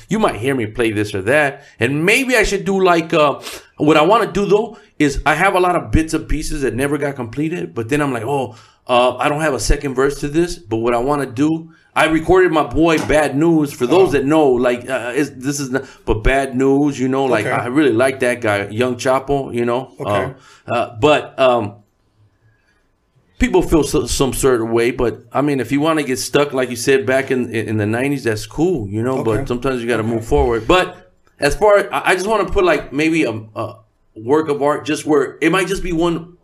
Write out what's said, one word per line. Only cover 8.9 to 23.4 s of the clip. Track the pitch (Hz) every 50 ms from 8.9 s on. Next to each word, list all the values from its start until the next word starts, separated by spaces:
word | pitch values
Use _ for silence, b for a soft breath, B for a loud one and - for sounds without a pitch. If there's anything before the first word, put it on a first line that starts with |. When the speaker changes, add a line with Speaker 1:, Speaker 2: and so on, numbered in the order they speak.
| 123 120 123 127 120
Speaker 1:
I | - 131
don't | 147 147 147
have | 160 151 135
a | 113
second | - - 139 - - 139 127
verse | 135 135 139 139 -
to | - 143
this," | 143 165 175 170 -
but | - - 104 113
what | 113 113 120 120
I | 120
wanna | 123 139 147 143 135
do, | 120 110 123 147 156 165 165 165 b b b b b b
I | 127 151
recorded | 160 160 156 160 170 180 185 185 175 160
my | 156 139
boy | - - 147 165 170 160 151
Bad | - 107 139 151 151 135 131
News. | 139 160 170 165 156 147 135 -
For | - 123
those | 120 151 185 190 170
Speaker 2:
Uh-huh. | - 135
Speaker 1:
that | 131
know, | 139 156 160 151 135
like, | 127 117 127 123 123 117 - 123
uh, | 131 120 117 123 120
is, | 143 147 127
this | 120 131 123 139 143 143
is | 143 127
not, | 127 135 135 B B B _
but | 127 113 107 110
Bad | 123 131 139 139 - 120
News, | 127 135 135 139 139 147 147 135
you | 117 131 131
know, | 131 135 139
like, | 131 117 107 101
Speaker 2:
Okay. | - -
Speaker 1:
I | 110 107
really | 120 127 151 156 127
like | 110 113 131 135 - -
that | 127 123 120 113
guy, | 113 107 101 101 101 -
Young | 110 110 123 127 127
Chapo, | 110 - 131 131 135 135 - 143 139 135 135 -
you | 120 120
know. | 120 120 127 131 - - -
Speaker 2:
Okay. | - 95 104 98 92 71 67 b b b b b b
Speaker 1:
Uh, | - 113
uh, | 120 - - 113 107
but, | 120 147 147 127 - - -
um, | - 135 127 123 120 107 98 - - _ _ _ _ _ _ _ _ _ _ _ _ _ _ _ _ _ _ _ _ _ _ _ _ _ _ _ _ _ _ _
people | -